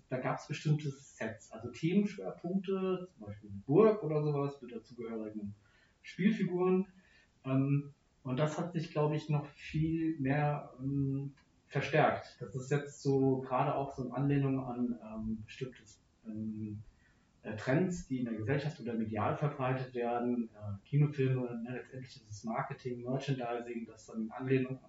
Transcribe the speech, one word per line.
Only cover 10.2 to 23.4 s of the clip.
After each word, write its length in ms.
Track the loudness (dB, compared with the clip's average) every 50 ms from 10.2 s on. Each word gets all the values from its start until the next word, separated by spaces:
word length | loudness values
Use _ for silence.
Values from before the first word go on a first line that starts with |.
| 2 2 2 4 4 2 2 0 -4 -8 -10 -6
ähm, 540 | -4 -2 0 0 0 0 0 -2 -2 -6 -8 -14 -20 _ _ _ _
verstärkt. 720 | -6 -4 -2 0 2 4 6 6 6 4 2 -4 -8 -12 -12
Das 160 | -10 -8 -8
ist 160 | -6 -2 0
jetzt 300 | 0 0 0 -2 -8 -2 2
so 380 | 4 4 6 6 6 4 2
gerade 340 | 0 0 2 2 4 4 2
auch 160 | 0 -2 -2 -4
so 60 | -6 -6
eine 100 | -4 0
Anlehnung 440 | 2 2 4 4 4 4 4 2 0 0
an, 340 | -2 -2 0 0 0 -2 -4 -8
ähm, 400 | -10 -8 -6 -4 -4 -4 -4 -6
bestimmte, 320 | -10 -10 -8 -8 -10 -10 -14 -20 -20 -20 _ _ _ _ _ -14
ähm, 540 | -10 -8 -6 -6 -6 -6 -6 -6 -8 -8 -10 -12 -16 -20 _ _ _ _ _ _ _ _ _ -10
äh, 120 | -8 -8
Trends, 520 | -4 0 2 4 4 4 2 0 -4 -6
die 100 | -4 -4 -4
in 60 | -2
der 80 | -2 -4
Gesellschaft 460 | -2 0 0 0 2 0 -2 -4 -6
oder 120 | -6 -4 -2
medial 420 | -2 -2 -2 0 0 0 0 0
verbreitet 560 | 0 0 0 0 0 0 0 0 0 -2 -4 -4
werden, 560 | -2 0 0 0 0 0 0 0 0 -2 -4 -6
äh, 320 | -10 -8 -8 -8 -8 -4
Kinofilme, 760 | 0 2 4 4 4 2 2 2 2 2 0 0 -2 -4 -6 -6
ne, 100 | -6 -6
letztendlich 400 | -8 -8 -10 -12 -12 -12 -12 -16
ist 120 | -18 -16
es 160 | -14 -12 -8 -6
Marketing, 600 | -4 -4 -2 -4 -4 -6 -8 -6 -6 -6 -6 -4
Merchandising, 800 | -2 -2 0 0 0 0 0